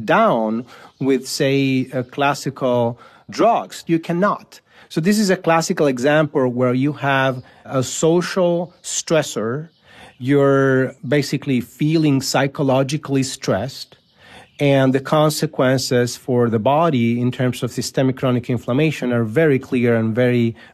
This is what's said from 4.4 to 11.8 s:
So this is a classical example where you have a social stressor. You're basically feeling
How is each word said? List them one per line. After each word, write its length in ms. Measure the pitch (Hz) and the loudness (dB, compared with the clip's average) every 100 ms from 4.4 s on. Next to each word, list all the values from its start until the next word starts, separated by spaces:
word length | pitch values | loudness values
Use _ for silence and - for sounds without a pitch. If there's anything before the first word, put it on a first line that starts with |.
| - - _ - - | -8 -20 _ -20 -8
So 100 | - | -4
this 180 | 165 208 | 0 2
is 120 | 196 | 2
a 60 | 185 | 0
classical 500 | 165 165 165 180 151 | 2 0 0 0 0
example 600 | 127 135 151 151 147 127 | 2 2 2 2 0 0
where 260 | 123 127 | 0 0
you 180 | 127 143 | 0 -2
have 500 | - 143 135 135 127 - - | -2 -2 0 0 -2 -10 -20
a 180 | - 135 | -6 -4
social 920 | 120 - 160 175 170 196 175 170 180 - | -4 -2 2 2 0 0 0 0 -4 -10
stressor. 880 | - - - 160 139 120 107 139 160 _ _ - - _ | -10 -10 -2 0 0 -4 -6 -6 -10 _ _ -20 -20 _
You're 760 | 127 143 139 139 135 131 127 - 120 | 0 2 4 4 4 2 0 -6 -2
basically 540 | 147 - 131 - 127 | -2 0 -4 -2 -4
feeling 600 | 117 - | -4 -4